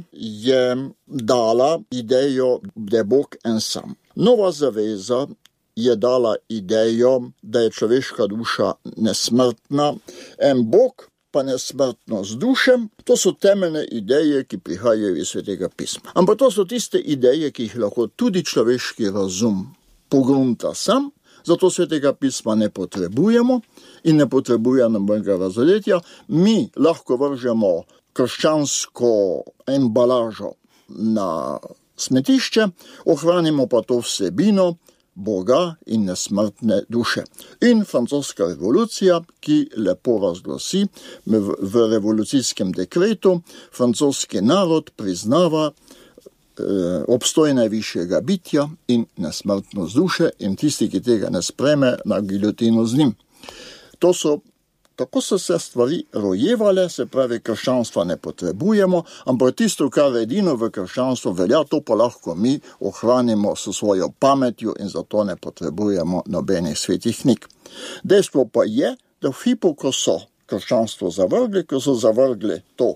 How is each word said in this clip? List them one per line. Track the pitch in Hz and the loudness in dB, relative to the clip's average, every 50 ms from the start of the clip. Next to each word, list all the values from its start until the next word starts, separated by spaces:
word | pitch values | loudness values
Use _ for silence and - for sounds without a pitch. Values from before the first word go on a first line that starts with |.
| 170 _ | -12 _
je | - - 110 110 107 104 110 127 135 131 127 127 123 127 135 131 - _ _ | -16 -14 -12 -12 -10 -4 0 2 2 2 2 0 0 -4 -6 -10 -14 _ _
dala | - 160 135 113 107 131 123 113 110 113 120 131 147 165 165 - - | -10 -8 -4 0 0 2 2 2 2 4 4 2 2 0 -2 -4 -8
idejo, | 131 123 117 110 127 127 139 143 131 131 127 127 123 - - 98 - | -10 -6 -2 0 2 2 2 2 0 0 0 0 0 -2 -4 -10 -14
da | 110 110 98 113 113 | -12 -4 -2 0 0
je | 107 | 2
Bog | 101 123 139 139 - - - - | 2 2 2 0 -2 -8 -8 -4
en | 117 110 110 | -2 -2 -2
sam. | - - - - - - - - _ _ - | -2 -4 -8 -8 -10 -12 -16 -18 _ _ -4
Nova | - 165 226 247 214 196 185 | 0 2 4 4 4 4 2
zaveza | 165 147 147 131 104 110 104 110 107 95 95 110 123 131 143 - - - _ _ _ _ _ _ _ | 0 0 0 0 0 0 -2 -2 -4 -6 -4 -4 -2 -2 -4 -6 -10 -18 _ _ _ _ _ _ _
je | 113 113 123 120 | -2 0 2 2
dala | 104 120 123 127 127 120 110 101 - - - | 2 2 2 2 2 2 0 -2 -4 -6 -8
idejo, | 113 110 95 90 110 110 113 113 113 117 120 127 131 127 123 123 - _ | -8 -8 -4 0 2 2 2 2 2 4 4 4 2 2 -2 -6 -16 _
da | - 110 110 120 | -8 -2 0 2
je | 113 110 | 2 0
človeška | - - 113 107 123 135 127 - - - 110 | 0 0 0 2 2 0 0 -2 -4 -2 -2
duša | 98 104 113 113 - - - 107 92 - - - - - | -2 -2 -4 -6 -4 -2 -2 -2 -2 -2 -6 -10 -12 -6
nesmrtna, | - 110 113 98 - - - 117 123 127 123 113 - _ - 143 143 147 147 131 107 - - - - - - - - | -2 -2 -2 -2 -2 -2 0 2 2 2 2 0 -4 _ -4 -2 0 0 0 -2 -6 -12 -20 -20 -20 -20 -16 -4 0
en | - 143 135 127 117 110 | 2 2 4 2 2 4
Bog | 139 208 262 254 - - - _ _ _ _ _ | 4 4 4 4 0 -6 -20 _ _ _ _ _
pa | - 147 | -4 -2
nesmrtno | 131 135 127 - - - - 127 139 127 110 - _ - 113 95 98 | -2 -2 -4 -6 -6 -6 -4 -2 -2 -2 -4 -6 _ -8 -8 -6 -6
z | 95 113 | -8 -8
dušem." | 127 208 254 262 - - 262 254 247 226 208 _ - - | -4 -2 0 0 2 4 4 4 2 0 -4 _ -6 0
To | - 247 | 0 2
so | - - 190 | 2 2 0
temeljne | 147 - - 196 202 196 185 170 156 151 127 | 0 2 2 2 4 2 0 -2 -2 -4 -6
ideje, | - - 117 98 98 131 151 165 147 143 135 135 | -6 -8 -4 -2 0 2 2 4 2 2 0 -2
ki | - 117 92 | -4 -8 -10
prihajajo | - - 85 98 113 120 110 110 104 101 87 | -8 -8 -6 -2 0 2 2 2 2 0 -2
iz | 73 90 - | -2 -4 -6
Svetega | - 101 87 101 95 87 92 85 | -6 -6 -6 -6 -6 -6 -6 -6
pisma. | - - - - - - - - - | -8 -8 -10 -10 -10 -12 -12 -4 0
Ampak | 175 180 185 214 214 | 2 2 2 4 4
to | 269 254 | 2 2
so | 180 208 190 | 2 0 -2
tiste | 170 240 240 - - - 180 | -2 -4 -6 -4 -4 -4 -4
ideje, | - - 147 131 123 127 139 160 156 139 | -2 -2 0 2 4 2 4 2 0 -4
ki | - - | -6 -6
jih | 117 104 - | -8 -6 -4
lahko | 120 107 101 - 120 113 | -4 -4 -2 -2 -2 -4
tudi | 104 - - 240 240 180 185 151 | -2 -2 -2 -2 0 0 -2 -2
človeški | - - 143 113 117 127 123 - - - - 113 98 | 0 0 2 2 2 2 0 -2 -8 -6 -4 -4 -2
razum | 95 104 95 95 92 92 117 113 101 92 92 - - _ _ _ _ _ _ - | -2 -2 -4 -4 -2 0 0 0 0 -2 -6 -10 -14 _ _ _ _ _ _ 0
pogrunta | 143 135 131 123 139 135 131 127 113 - - 76 73 | 2 2 4 4 2 2 2 0 0 -2 -4 -6 -6
sam, | - - - 214 269 285 285 - _ _ _ _ _ - | -4 0 0 0 0 0 -4 -8 _ _ _ _ _ -2
zato | 156 170 165 185 180 | 0 2 2 2 2
Svetega | 175 - 175 139 160 147 135 139 | 2 0 -2 -2 -2 0 0 0
pisma | 131 - 143 131 - - - 113 107 | 0 0 -2 -4 -4 -4 -2 0 0
ne | 110 107 101 | 0 0 0
potrebujemo | - 101 92 - - 98 87 87 101 131 180 220 233 240 240 247 254 247 - _ _ - - - - - - | -2 -6 -10 -6 -6 -6 -6 -4 0 0 2 4 4 4 4 2 2 0 -2 _ _ -20 -20 -20 -16 -2 2
in | 165 156 | 4 4
ne | 151 143 113 | 4 4 4
potrebuje | 127 135 - - 120 113 113 127 131 131 120 113 | 2 0 2 2 0 2 2 2 4 4 4 2
nobenega | 113 101 98 101 107 107 92 98 98 | 2 0 0 0 0 0 0 0 0
razodetja. | 90 95 95 92 113 127 160 202 220 196 208 190 170 - - - - _ - | 0 -2 -2 -2 2 2 2 2 2 2 0 -2 -2 -2 -8 -20 -20 _ -2
Mi | 147 160 185 220 226 190 120 - - | 0 2 4 4 4 2 0 -2 -2
lahko | - 139 165 165 - - - 127 | 0 2 2 0 0 -4 -4 -2
vržemo | 123 143 143 139 123 123 123 117 113 107 95 85 85 90 _ _ _ _ _ | 0 0 -2 -2 -2 -2 -2 0 2 2 2 0 0 -4 _ _ _ _ _
krščansko | - - 127 120 - - - - - 151 143 - - - - - - - 120 120 110 104 101 92 80 65 - - - _ _ | -2 -2 -2 -2 0 0 0 2 2 0 0 -2 -4 -6 -6 -8 -4 0 2 2 4 4 2 0 -2 -4 -8 -12 -20 _ _
embalažo | - 135 139 135 117 107 123 123 123 127 123 117 113 104 101 101 - - _ _ _ _ _ _ - | -2 0 0 0 2 2 2 2 2 2 0 -2 -4 -8 -10 -12 -12 -12 _ _ _ _ _ _ -18
na | - - 107 113 110 107 98 90 80 80 64 69 69 - - - - _ _ _ _ | -10 -6 -2 -2 -2 -2 -2 -4 -4 -4 -6 -6 -8 -10 -12 -16 -20 _ _ _ _
smetišče, | - - - 131 131 135 - 262 262 - - - 220 220 196 - - - - - - - | -10 -4 -2 0 0 2 4 2 2 2 0 0 0 0 0 -2 -8 -16 -20 -20 -4 0
ohranimo | - 165 143 160 165 180 180 170 156 151 139 127 | 0 0 2 2 2 2 2 2 2 2 0 0
pa | 110 123 113 | 0 0 0
to | 107 - 123 120 | 0 0 -2 -2
vsebino | 113 - - - 98 87 85 117 180 214 202 190 185 175 170 - _ _ _ _ _ _ _ | -2 -4 -4 -4 -4 -2 0 2 2 4 4 4 2 2 0 -4 _ _ _ _ _ _ _
Boga | 92 98 107 104 92 92 98 - 170 180 175 165 - _ | -8 -4 -4 -2 -2 0 2 2 2 2 -2 -6 -10 _
in | - 113 110 101 | -4 -2 -2 0
nesmrtne | 92 90 - - - 104 98 107 104 - - 120 107 95 101 101 - | -2 -4 -6 -6 -4 -2 -2 -2 -2 -4 -4 -2 0 0 0 -2 -2
duše. | 113 120 117 - - 110 - - _ - - - - - | -4 -2 -2 -2 -4 -4 -6 -8 _ -20 -20 -20 -4 2
In | 220 240 240 220 196 | 4 4 4 4 2
francoska | - - 131 120 110 139 143 135 - - - 95 | 0 -2 -2 -2 -2 -2 -4 -4 -6 -4 -2 -2
revolucija, | 85 85 69 85 104 135 202 233 214 - - 196 185 175 170 170 - _ _ | -2 -2 -2 0 0 2 2 0 -2 -2 0 2 2 2 2 -2 -8 _ _
ki | - 151 151 151 143 - - | -2 0 2 2 2 0 -4
lepo | - 110 90 90 - - 127 117 101 | -2 -2 -2 -2 0 0 0 0 2
razglasi | 98 90 85 92 - - 67 67 - - - 190 208 202 - - - - - - - | 0 -2 -2 -4 -8 -10 -10 -8 -6 -2 0 0 0 -2 -4 -10 -20 -20 -20 -10 -2
v, | - 110 110 98 101 - - | 0 0 2 2 0 -4 -4
v | - 95 104 120 113 110 | -4 0 2 2 2 4
revolucijskem | 113 107 98 107 110 107 107 - - 135 117 - - - 110 92 | 2 0 0 0 0 -2 0 0 0 -2 -2 -2 -4 -4 -4 -4
dekretu: | 87 - 92 - - 170 185 226 220 - - 190 185 175 - - - - - - | -4 -4 -6 -2 0 0 2 2 0 2 2 2 2 2 -2 -10 -20 -20 -20 -12
"Francoski | - - 123 123 110 - 147 143 135 - - - - 101 | -4 0 0 0 2 2 0 0 0 -2 -6 -4 -2 0
narod | 95 120 160 196 196 165 160 156 151 - - | 2 2 2 2 2 2 0 -2 -2 -6 -12
priznava, | - 110 95 90 90 104 107 135 165 180 160 156 156 156 147 | -8 -6 -6 -6 -4 -2 0 2 2 2 2 2 0 -2 -2
eh, | - _ _ - - - - _ _ - - - _ _ _ _ _ - - - 98 95 87 87 90 80 - - | -6 _ _ -20 -20 -20 -20 _ _ -20 -20 -20 _ _ _ _ _ -8 -4 -2 -2 -2 -2 -2 -2 -2 0 0
obstoj | 123 - - - - 160 156 147 139 | 0 0 -2 -2 0 2 2 2 2
najvišjega | 127 117 107 104 110 107 - - 101 85 87 - - | 2 2 0 0 -4 -6 -6 -6 -6 -4 -2 -2 -2
bitja | 104 135 202 185 - - - 143 143 151 156 - _ - | -2 -2 -4 -4 -4 -2 -2 -2 -2 -2 -6 -8 _ -2
in | 123 117 113 - _ | 0 0 -2 -4 _
nesmrtnost | - 90 - - - - 98 101 98 95 - - 101 85 82 104 | -8 -8 -8 -8 -6 -4 -2 -2 -2 -4 -6 -8 -8 -6 -2 0
duše | 139 190 175 - - 170 143 - - | 0 0 0 0 0 0 -2 -2 -4
in | 101 101 98 | -6 -6 -4
tisti, | - - 151 139 - 113 101 | -2 -2 -2 0 -2 -2 -2
ki | - 95 | -2 -2
tega | 117 120 117 101 95 - | 0 0 0 0 0 -2
ne | - 87 | -4 -4
spreme, | - - - - 120 143 151 143 135 123 123 - - | -4 -6 -4 -2 0 2 2 4 2 2 0 0 -2
na | 104 98 98 | -2 -2 -2
giljotino | 107 95 95 101 101 107 101 - 117 113 113 113 113 | -2 -2 -2 -2 0 -2 0 0 2 2 2 2 2
z | 113 117 147 | 2 2 2
njim." | 156 123 101 - _ _ _ _ - - - - - - - - - - _ - | 2 2 0 -4 _ _ _ _ -20 -20 -20 -20 -20 -20 -20 -20 -20 -20 _ 0
To | 165 180 | 2 2
so, | 180 - - 156 147 147 - _ _ _ _ _ _ _ _ _ _ | 2 2 0 -2 -2 -2 -6 _ _ _ _ _ _ _ _ _ _
tako | - 127 - - 262 | -10 -6 -4 -4 -4
so | - - 214 175 | -2 -2 -2 -2
se | - - 175 160 | 0 -2 -2 -2
stvari | - - - 123 120 131 160 - - _ | -4 -4 0 0 0 0 0 -4 -6 _
rojevale, | - 107 104 98 92 98 131 196 247 214 214 202 190 190 185 170 | -6 -2 -2 0 0 2 2 2 2 2 2 2 2 2 0 -2
se | - - 120 | -2 -6 -6
pravi, | 107 - 131 131 120 117 110 | -2 -2 0 0 0 -2 -4
krščanstva | - - 110 - - 135 127 123 117 - - 104 85 | -4 -4 -6 -2 -2 0 0 0 0 -2 -2 -2 -2
ne | 87 80 | -2 -4
potrebujemo, | - - 80 - - 87 85 82 101 151 208 220 202 190 185 180 170 165 - - - - | -6 -8 -10 -8 -6 -6 -4 -4 -2 0 2 2 4 4 2 2 0 -2 -6 -12 -8 -4
ampak | - - 117 131 127 127 | -2 2 2 2 2 2
tisto, | - 226 202 - - 156 135 | 2 0 0 0 0 -2 0
kar | - 156 147 139 123 | 2 2 2 4 2
edino | 117 113 110 151 208 202 175 139 | 0 -2 -2 -2 0 0 0 0
v | 113 113 107 | 0 -2 -4
krščanstvu | - 107 92 90 - 131 127 131 127 120 - 127 92 | -4 -6 -10 -6 -4 -4 -2 -2 -2 -2 -4 -4 -2
velja, | 85 90 95 131 - 98 - | 0 2 2 2 2 2 0
to | 160 147 | -2 -4
pa | - - 113 | -2 0 2
lahko | 104 117 123 - - - 92 82 | 2 2 0 -2 -6 -10 -8 -4
mi | 87 107 127 143 - - - - - | 0 0 0 0 -2 -4 -12 -12 -8
ohranimo | - 98 - - - 110 123 127 123 120 110 104 104 98 - | -8 -8 -6 -2 0 2 2 4 2 2 2 2 0 -2 -2
s | - - 104 95 | -4 -6 -8 -6
svojo | - 110 104 98 92 82 - - - | -2 0 0 2 2 0 -2 -2 0
pametjo | - 135 139 139 131 120 107 - 117 110 - - | 2 2 4 2 2 -2 -2 -4 -6 -6 -6 -6
in | 202 190 | -8 -8
zato | - - - - - 107 104 | -8 -10 -8 -4 -2 -2 -2
ne | 98 87 | -2 -4
potrebujemo | - - - - - 90 76 78 92 104 104 101 90 80 85 90 90 - | -8 -10 -14 -10 -8 -8 -6 -4 -2 -2 0 0 0 0 -2 -2 -4 -4
nobenih | 107 101 82 69 - 95 85 87 78 78 - | -4 -4 -4 -2 -2 -2 -2 -2 -4 -4 -4
svetih | - - 92 90 - 117 110 - | -2 -2 -2 -2 -2 -4 -4 0
knjig. | - 143 110 - - - _ _ - - - - - - - - | 0 0 0 0 -2 -12 _ _ -20 -20 -20 -18 -16 -16 -14 -6
Dejstvo | - - 185 202 175 - - 143 127 107 | 0 2 4 4 4 2 0 0 0 2
pa | - 117 92 | 2 0 0
je, | 110 107 127 170 233 262 - _ _ _ _ | 0 0 0 -2 -2 -4 -8 _ _ _ _
da | - 139 | -6 -6
v | 131 - - | -4 -2 -2
hipu, | 240 247 - - 180 147 | -2 0 2 0 0 0
ko | - - 135 | -2 -4 -4
so | 127 - - 131 90 78 - - _ _ _ | -4 -2 0 0 -2 -2 -4 -12 _ _ _
krščanstvo | - 117 98 - - 123 113 113 110 - - 101 87 | -8 -8 -8 -4 -2 0 0 0 -2 -4 -6 -6 -4
zavrgli, | 85 98 92 92 156 226 254 226 196 185 160 | 0 0 0 2 2 0 0 0 -2 -4 -4
ko | - - 135 | -2 -4 -2
so | 123 143 135 | 0 0 0
zavrgli | 113 117 110 110 117 135 135 120 95 107 101 82 - - _ _ | 2 2 2 4 4 2 2 0 -2 -4 -4 -6 -6 -10 _ _
to | - 127 107 73 | -2 0 0 -2